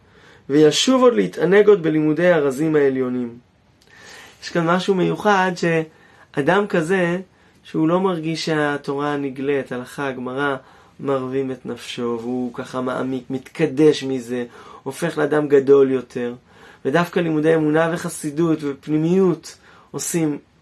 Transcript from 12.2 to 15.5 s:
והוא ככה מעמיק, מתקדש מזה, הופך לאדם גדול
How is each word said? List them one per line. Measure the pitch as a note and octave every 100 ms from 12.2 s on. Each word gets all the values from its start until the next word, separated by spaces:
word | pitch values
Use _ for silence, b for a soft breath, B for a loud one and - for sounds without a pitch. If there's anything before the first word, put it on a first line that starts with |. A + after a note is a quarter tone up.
והוא | A#2 B2+ B2
ככה | B2+ B2 B2+
מעמיק, | B2+ B2+ C3 C3 -
מתקדש | C3 - - D3+ C3 D#3 C#3
מזה, | C3+ C3 A#2 B2 A#2+ B B B
הופך | C3+ - E3+ D3+
לאדם | D3 D3+
גדול | D3